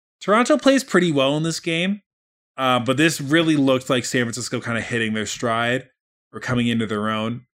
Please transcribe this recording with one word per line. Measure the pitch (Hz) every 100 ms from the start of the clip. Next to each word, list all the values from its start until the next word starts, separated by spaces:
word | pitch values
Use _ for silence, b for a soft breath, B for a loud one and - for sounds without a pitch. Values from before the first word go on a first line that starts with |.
| _ -
Toronto | - 208 240 302
plays | 277 269
pretty | - 185 180
well | 143 135 151
in |
this | 160 160
game, | - 165 185 202 _ _ _ _ _ -
uh, | 131 123
but | 120 131
this | 160 -
really | 139 160 165 151
looked | 135 131 -
like | 131
San | - 131 120
Francisco | 117 113 113
kinda | 120 117
hitting | 104 120 113
their | 107 104
stride | - 120 113 117 127 - _ _ _ _
or | 110
coming | - 120 120
into | 117 107
their | 107 107
own. | 110 110 120 -